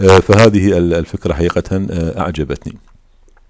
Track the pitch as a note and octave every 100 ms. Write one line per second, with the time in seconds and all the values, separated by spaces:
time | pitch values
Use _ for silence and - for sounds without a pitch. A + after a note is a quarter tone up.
0 | F#2+ F#2+ - G#2 A2+ G2+ G2 F2 F2 E2+
1 | D#2+ - F2 D2+ E2+ F2+ - F#2+ G2 F2+
2 | E2 E2+ F2 D#2 C#2+ C#2 - - _ _
3 | _ _ _ _ _